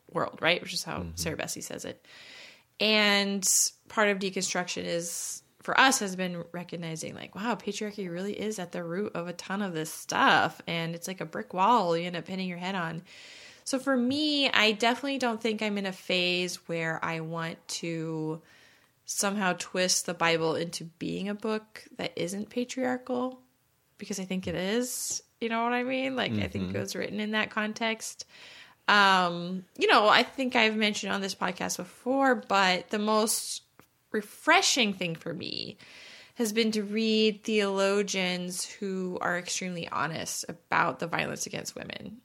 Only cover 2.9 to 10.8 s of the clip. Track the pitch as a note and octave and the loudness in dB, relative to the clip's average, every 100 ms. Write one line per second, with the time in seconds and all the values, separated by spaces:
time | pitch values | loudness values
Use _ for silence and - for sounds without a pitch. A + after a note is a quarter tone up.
2.9 | G#3+ G#3 G3+ G3 G3 F#3 - - - - | 4 6 4 2 0 2 2 2 -2 -4
3.9 | - G#3 F#3+ G3 F#3+ F#3 F#3 F3+ F3+ F3+ | 2 4 4 0 -2 -2 -2 -2 -4 -2
4.9 | E3+ F3 - - - _ _ - - C4+ | -2 -4 -6 -8 -10 _ _ 0 6 6
5.9 | B3+ G3+ F#3 F#3 F3 - F3 F3 E3+ E3 | 4 -2 -4 -4 -4 -8 -10 -8 -8 -6
6.9 | D#3+ C#3+ - - F#3 A#3 G#3 - G3+ G#3+ | -6 -8 -10 -12 -6 -4 -4 -4 -6 -6
7.9 | G#3 F3+ E3+ G3 - G#3 G#3+ F3 F3+ E3+ | -6 -6 -6 -6 -4 -4 -4 -6 -6 -4
8.9 | F3 G#3 E3+ E3+ F3 - G3 G3+ D#3+ D#3 | -4 -4 -4 -8 -8 -6 -4 -2 -4 -6
9.9 | - - F#3+ C4 D#3 C3+ - - E3+ | -8 -2 4 6 6 4 -2 -6 -4